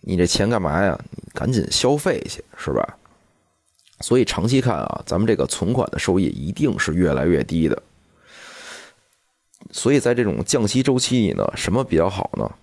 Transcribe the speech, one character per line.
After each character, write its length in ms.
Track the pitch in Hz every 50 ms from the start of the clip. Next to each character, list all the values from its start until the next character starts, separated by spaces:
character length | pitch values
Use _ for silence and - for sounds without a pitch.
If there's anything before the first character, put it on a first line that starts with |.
你 140 | - - 92
这 120 | 87 87
钱 200 | 87 - - 101
干 140 | 107 120 110
嘛 220 | 90 76 73 85 101
呀？ 120 | 95 76 - - -
你 140 | - - - - -
赶 180 | - - 113
紧 140 | 127 110 - -
消 260 | - - - 127 143
费 240 | 147 143 190 151 - - -
去， 140 | - - - _ -
是 140 | - - -
吧？ 260 | 67 53 - - - - _ _ _ _ _ _ _ _ _ _ _ _ _ _ _ _ _ _ _ _
所 180 | - - 120 131
以 40 | 117
长 240 | - - - 85
期 140 | 117 131 131
看 140 | 110 120 104
啊， 260 | 76 52 50 50 - -
咱 100 | - -
们 80 | 90 107
这 100 | 113 110
个 80 | - 71
存 260 | - - - - 87 123
款 160 | 127 113 -
的 80 | -
收 220 | - - - 90 92
益 60 | 95
一 260 | 71 - - 69 80
定 260 | - - 151 135 -
是 160 | - - - 78
越 200 | 87 90 80 71
来 120 | 65 67
越 180 | 85 87 71 67
低 240 | - - 82 80
的。 140 | 78 - - - _ _ _ _ _ _ _ _ - - - - - - - - - - - - - _ _ _ _ _ _ _ _ _ _ _ _ _ _ - -
所 200 | - - - 113
以 80 | 139 139
在 140 | - 123 120
这 100 | 120 120
种 200 | 104 78 58 -
降 220 | - - 135 110
息 160 | 101 - 123 131
周 160 | 147 131 127
期 200 | - - 127 123
里 120 | 110 92
呢， 200 | - 50 - - -
什 180 | - - - 90
么 100 | 123 135
比 140 | - -
较 100 | 78 82
好 220 | 95 98 98 - - -
呢？ 100 | - 53 - - _